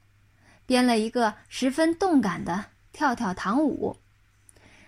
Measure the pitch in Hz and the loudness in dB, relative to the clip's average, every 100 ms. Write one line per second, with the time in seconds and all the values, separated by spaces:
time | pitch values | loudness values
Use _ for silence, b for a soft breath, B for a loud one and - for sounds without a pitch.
0 | _ _ _ b b b - 254 247 233 | _ _ _ b b b 0 2 4 2
1 | 220 247 226 - - - 262 262 320 330 | 0 0 -2 -2 -12 -4 -2 2 0 2
2 | 392 302 202 160 135 175 - _ _ - | 2 2 2 -2 -4 -6 -8 _ _ -4
3 | 302 240 226 185 185 240 311 - - - | -2 -2 -4 -4 -2 0 0 0 -4 -6
4 | _ _ _ _ _ b b b | _ _ _ _ _ b b b